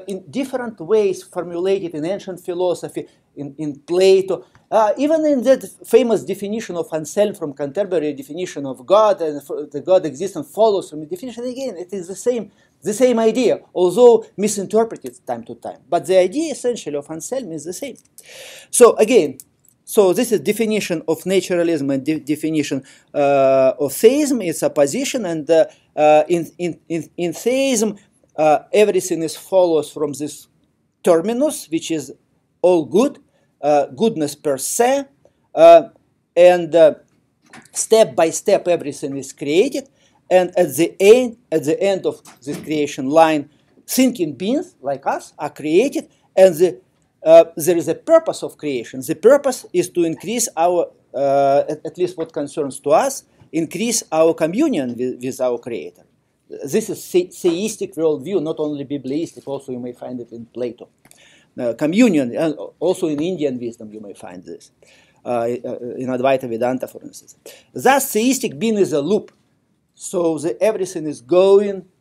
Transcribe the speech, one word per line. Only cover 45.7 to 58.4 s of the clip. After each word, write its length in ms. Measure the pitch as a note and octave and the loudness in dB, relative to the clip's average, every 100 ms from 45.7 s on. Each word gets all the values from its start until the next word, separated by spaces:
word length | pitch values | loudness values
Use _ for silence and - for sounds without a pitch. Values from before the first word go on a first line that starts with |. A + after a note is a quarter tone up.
| F3 C4+ D#4+ - _ _ F#3+ | 2 2 -2 -10 _ _ 6
and 180 | F#3+ | 6
the, 260 | D#3 F3 - _ _ _ _ | 6 0 0 _ _ _ _
uh, 200 | D#3 E3 E3 E3 | 8 8 8 2
there 220 | D#3 E3+ | -2 0
is 100 | D3+ | -2
a 60 | |
purpose 480 | - - E4 D#4+ - | -4 2 2 2 -8
of 160 | D3 - | -10 -10
creation. 420 | D3+ B2+ A2+ C3 | -6 -6 -8 -10
The 160 | B2 D#3+ | -8 2
purpose 480 | A3 C#4+ C#4 B3 - | 4 4 2 -6 -6
is 160 | F3+ E3+ | -4 -2
to 140 | F3 | -2
increase 440 | E3 D#3 F3 A#3 - D#3+ | -2 -4 -6 -6 -4 0
our, 360 | F3 F3 - _ _ | 0 0 -2 _ _
uh, 500 | B2 C#3 C#3 C#3 C#3+ C#3+ | -4 0 2 2 2 0
at, 180 | D3+ D#3 | -6 -10
at 120 | F3 | -6
least 200 | F3+ E3 | -6 -6
what 140 | E3 | -10
concerns 440 | D#3 C#3+ E3+ C#3 - | -8 -8 -6 -8 -6
to 100 | C#3+ | 0
us, 340 | E3+ C4 - - _ _ | 2 2 -6 -16 _ _
increase 500 | D#3+ D#3+ F3+ A#3 A3+ - | -6 -6 -4 -4 -4 -2
our 220 | D#3+ E3 | 0 2
communion 600 | D#3+ D#3+ G#3 D#4+ F3 B2+ A2+ | 2 -2 -2 -2 -2 -4 -6
with, 280 | B2+ B2 | -6 -6
with 160 | B2+ B2+ | -8 -4
our 180 | B2+ A#2+ | -4 -4
Creator. 440 | B2 G#2 E2+ F2+ _ _ _ _ - | -8 -10 -12 -18 _ _ _ _ -20
This 420 | - C#3 G3 - | -14 -4 -4 -4
is 200 | D#3 - | -10 -4
the-, 200 | F3+ F3+ | -2 -2
theistic 640 | - F3+ E3+ G#3+ - F#3+ | -2 -2 -2 -4 -6 -10
worldview, 480 | D#3 D#3+ C#3 D#3 F#3+ | -4 -2 -2 -4 -4